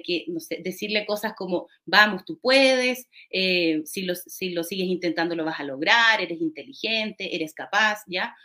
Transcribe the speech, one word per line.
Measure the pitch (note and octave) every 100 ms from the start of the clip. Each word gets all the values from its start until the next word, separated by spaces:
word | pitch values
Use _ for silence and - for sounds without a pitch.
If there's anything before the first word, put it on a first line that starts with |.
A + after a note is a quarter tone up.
que, | E3+ E3+ D#3+
no | E3
sé, | - -
decirle | F#3 F3+ G#3 G#3 G#3
cosas | G#3 G#3+
como, | - F#3 F3 - _ -
"Vamos, | F#3 G#3+ F#3
tú | - D#3
puedes", | B3 C4+ C4 B3+ B3+ B3 - - -
eh, | F#3 F#3+ F3+ E3 D#3
si | D#3 G3
lo, | F#3
si | F3 - - F#3+
lo | E3+
sigues | E3 F#3+ F#3
intentando | F3+ F3 D#3+ E3+ E3+
lo |
vas | D#3 D#3
a |
lograr, | C#3+ C3+ E3+ A#3 A3+ G#3+
eres | E3+ E3
inteligente, | E3 D3 - - G#3+ A3 G#3+ G3+ F#3+
eres | F3 D#3
capaz, | - C3 G3+ G#3+ G#3 -
¿ya? | F3+ A#3 -